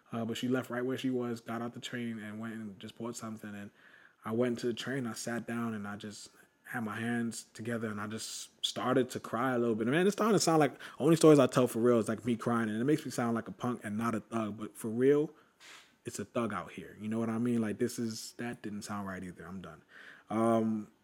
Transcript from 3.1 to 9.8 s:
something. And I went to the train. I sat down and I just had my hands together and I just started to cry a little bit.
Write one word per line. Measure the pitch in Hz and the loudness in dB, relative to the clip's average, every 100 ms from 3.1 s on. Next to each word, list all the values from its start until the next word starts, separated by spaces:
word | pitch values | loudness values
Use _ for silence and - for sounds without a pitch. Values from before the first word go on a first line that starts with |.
| 117 | -8
something. | 110 110 104 | -10 -10 -12
And | 101 101 _ - - - _ | -12 -14 _ -20 -20 -20 _
I | 113 | -4
went | 113 123 120 | 0 2 0
to | 123 | -2
the | |
train. | 110 123 127 120 | -4 -4 -4 -4
I | |
sat | 110 120 117 117 | -6 -6 -6 -6
down | 117 117 | -4 -4
and | 110 101 | -6 -8
I | 104 | -10
just | 107 101 - _ - _ - | -12 -14 -18 _ -20 _ -10
had | 123 | -6
my | 107 110 | -4 -4
hands | 117 120 117 - - | -2 -2 -2 -6 -12
together | - 110 117 113 | -10 -6 -4 -4
and | 104 | -4
I | 107 | -6
just | 110 - - - - | -6 -8 -10 -14 -6
started | - - 120 131 123 | -6 -2 2 4 4
to | 110 | -2
cry | - 113 131 | -4 0 2
a | 120 | 2
little | 117 | 2
bit. | 110 | 2